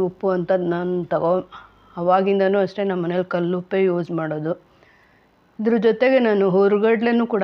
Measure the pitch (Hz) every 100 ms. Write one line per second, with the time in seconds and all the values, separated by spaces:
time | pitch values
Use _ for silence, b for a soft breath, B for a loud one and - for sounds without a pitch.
0 | 180 185 196 185 170 190 175 175 180 180
1 | 170 160 165 185 - B B B B 180
2 | 175 190 196 196 190 202 185 208 196 180
3 | 175 180 180 175 175 180 180 190 190 175
4 | 170 165 156 156 156 180 _ b b b
5 | b b b _ _ - 220 233 226 220
6 | 254 262 226 202 196 190 202 208 220 226
7 | 233 240 233 214